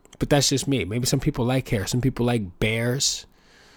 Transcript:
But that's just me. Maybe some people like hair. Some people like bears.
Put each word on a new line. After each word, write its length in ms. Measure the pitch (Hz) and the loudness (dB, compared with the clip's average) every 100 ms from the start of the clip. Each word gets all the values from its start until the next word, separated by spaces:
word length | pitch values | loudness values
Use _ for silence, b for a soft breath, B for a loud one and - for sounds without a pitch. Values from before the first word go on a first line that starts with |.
| - - | -20 -6
But 100 | - | 2
that's 200 | 143 - | 2 4
just 180 | 135 - | 0 0
me. 160 | 135 | -2
Maybe 220 | 87 117 123 | 0 -2 0
some 160 | 139 | 0
people 240 | - - 120 | 0 0 0
like 240 | 131 - | 0 0
hair. 180 | 110 95 | -2 0
Some 140 | 127 | 0
people 240 | 127 120 120 | 0 0 0
like 340 | 120 95 - | 0 -4 -2
bears. 680 | 110 113 120 135 - - - b b b b | -2 0 -2 0 -2 -4 -8 b b b b